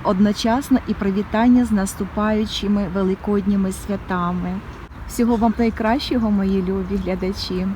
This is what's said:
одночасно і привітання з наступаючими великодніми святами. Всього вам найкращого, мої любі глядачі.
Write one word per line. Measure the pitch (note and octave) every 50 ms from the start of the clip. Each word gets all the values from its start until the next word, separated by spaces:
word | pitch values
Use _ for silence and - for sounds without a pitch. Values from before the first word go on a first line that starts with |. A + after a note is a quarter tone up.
| -
одночасно | - G#3 F#3 G#3 G#3 G3+ - - A3+ A3+ C4+ C#4 - C4 A#3+ - -
і | G#3+
привітання | - G3+ G3 F#3+ G3+ G3+ - - G#3+ A#3 B3 B3 B3 B3
з | A3
наступаючими | G#3+ G3 F#3+ G3 - - G3+ F#3 - G#3+ G#3 G#3+ G#3+ G#3+ A3 G#3+ - - - G3+ G#3 G3+ G3+ E3+ F3
великодніми | G3 F#3+ F#3 F#3+ F#3+ - G#3+ G#3 G3+ F#3 G3+ G3+ G3 F#3+ F#3+
святами. | F#3+ - - - G3+ G3 - - F#3 F3+ F3 F3 F3+ F3+ F3 F3+ F#3 G3 - - - - - - - - - -
Всього | - - A#3+ A3+ A#3+
вам | G#3+ A3+ A3+ G#3 -
найкращого, | A#3 A3+ A3 - A3 G#3+ A#3 D4 - - D#4 B3 A3+ G#3+
мої | G#3 G3 F#3+ F#3+ G3 G3
любі | F3+ F3+ F#3+ G3 F#3 F3+ G3
глядачі. | G3 F#3 F3 F#3 F3+ F#3 F#3 G3 - - - F#3 F3+ F#3 F#3+ G3